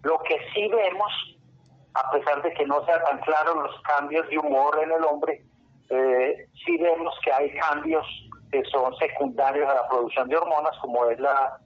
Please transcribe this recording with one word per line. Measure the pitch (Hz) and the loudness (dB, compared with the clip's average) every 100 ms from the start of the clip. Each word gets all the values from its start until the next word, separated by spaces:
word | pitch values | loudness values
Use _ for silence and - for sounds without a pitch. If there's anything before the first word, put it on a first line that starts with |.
Lo | 143 160 | 0 -2
que | - 160 - | 0 -4 -2
sí | 214 208 | -4 0
vemos, | 226 196 185 - - - - - _ _ _ _ | 2 0 0 -4 -4 -10 -16 -20 _ _ _ _
a | 139 127 | -4 0
pesar | 143 143 143 | 0 0 0
de | 160 | -2
que | - 143 | -2 0
no | 143 143 | 0 2
sea | 165 | 2
tan | 160 135 | 2 0
claro | - 156 156 165 | 0 2 2 0
los | 139 - | -4 -8
cambios | - 143 143 156 156 | -2 0 0 -2 -2
de | 151 | -2
humor | 151 135 143 156 | 0 2 2 2
en | 156 | 2
el | 165 160 | 2 2
hombre, | 147 - - _ _ _ _ _ | 0 -2 -4 _ _ _ _ _
eh, | 131 131 127 135 - - - - | 2 4 4 2 -2 -8 -10 -2
sí | 170 | 2
vemos | 170 165 165 - | 2 2 -2 -4
que | 156 | 0
hay | 135 143 | 2 0
cambios | 147 160 147 156 160 - - - - - | 0 -2 -2 0 -2 -2 -14 -18 -20 -4
que | 139 131 | -4 0
son | 139 127 127 | 0 -2 -2
secundarios | 156 - 139 117 139 139 139 | -4 -2 -4 2 0 2 2
a | 135 | 2
la | 120 | 2
producción | 127 123 - 127 | 0 0 -2 0
de | 156 | 0
hormonas, | 170 156 156 - | 2 0 0 -4
como | 131 120 120 | -4 2 2
es | 117 | 2
la | 139 139 135 135 | 2 2 0 -4